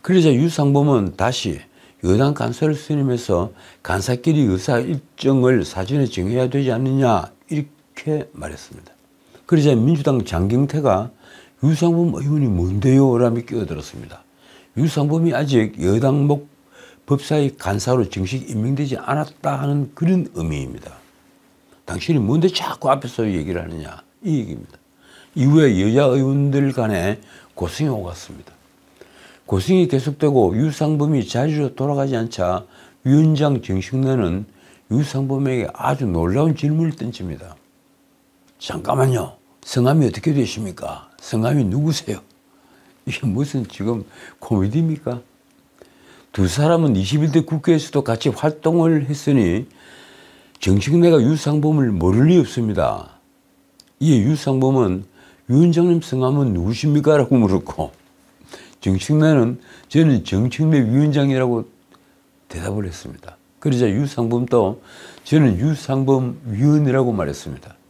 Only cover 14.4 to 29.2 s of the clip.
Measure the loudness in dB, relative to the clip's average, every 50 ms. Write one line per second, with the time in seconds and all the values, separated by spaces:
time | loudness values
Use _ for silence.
14.4 | _ _ -20 -20 _ _ _ -2 -2 0 0 0 -2 0 0 0 0 0 0 0
15.4 | -2 2 2 2 2 2 -4 -2 0 0 2 2 2 2 2 2 2 2 0 -2
16.4 | -4 -16 _ _ _ _ _ -20 -20 -20 -20 _ _ -2 -2 -2 -2 -2 -2 0
17.4 | 0 -2 -4 -6 -6 -4 -4 -4 0 0 0 0 0 -2 -4 -6 -6 -4 -6 -8
18.4 | -8 -6 -6 -4 -2 -2 -2 -4 -4 -6 -6 -8 -6 -4 -4 -4 -4 -6 -10 _
19.4 | -6 -6 -4 -4 -4 -2 -2 -2 -4 -6 -6 -2 0 0 0 0 -2 -4 -8 -6
20.4 | -6 -4 -4 -6 -8 -10 -12 -16 -18 -20 -20 -20 _ _ _ _ _ _ _ _
21.4 | _ _ _ _ _ _ _ _ _ -10 -10 -8 -2 0 0 2 2 2 2 2
22.4 | 2 0 0 -2 -8 -8 -10 -4 -2 -2 0 0 -2 -10 -6 -4 -4 -2 -2 -4
23.4 | -4 -4 -6 -6 -8 -8 -12 -12 -14 -14 -16 -20 _ _ _ _ -6 -4 -4 -4
24.4 | -4 -6 -10 -14 -14 -18 -20 _ _ _ _ _ _ _ -20 -20 -20 _ _ 2
25.4 | 4 6 6 6 6 6 4 4 2 4 4 4 4 4 4 2 2 2 0 0
26.4 | 0 2 2 2 0 0 0 -2 -2 -2 -2 -2 -2 -4 -4 -6 -10 -20 -20 -20
27.4 | -20 _ _ -8 -8 -8 -4 -4 -4 -4 -4 -4 -6 -10 -12 -14 -18 -20 -20 -20
28.4 | -20 -20 -20 _ _ _ _ _ _ _ _ _ -20 _ _ -20